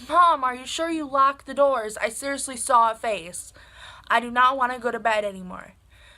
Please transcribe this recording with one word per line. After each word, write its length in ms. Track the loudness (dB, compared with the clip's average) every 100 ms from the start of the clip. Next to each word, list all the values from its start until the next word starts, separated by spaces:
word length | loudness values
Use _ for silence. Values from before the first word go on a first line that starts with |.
| 0
Mom, 360 | 4 6 4
are 100 | 0
you 100 | -6
sure 260 | -8 -6 -4
you 180 | -4 -2
locked 380 | 2 2 0 -4
the 80 |
doors? 420 | 2 2 2 -4 -6
I 120 | -6
seriously 480 | -6 -6 -6 -6 -6
saw 360 | 2 4 4
a 20 |
face. 580 | 2 -4 -6 -8 -14 -16 -20 -20 -20 -20 -14 -2
I 120 | 0
do 100 | 0
not 260 | 2 4 4
wanna 220 | -2 -2
go 120 | -4
to 100 | -2
bed 240 | -2 0
anymore. 480 | -2 -6 -14 -14 -16 -20 _ _ _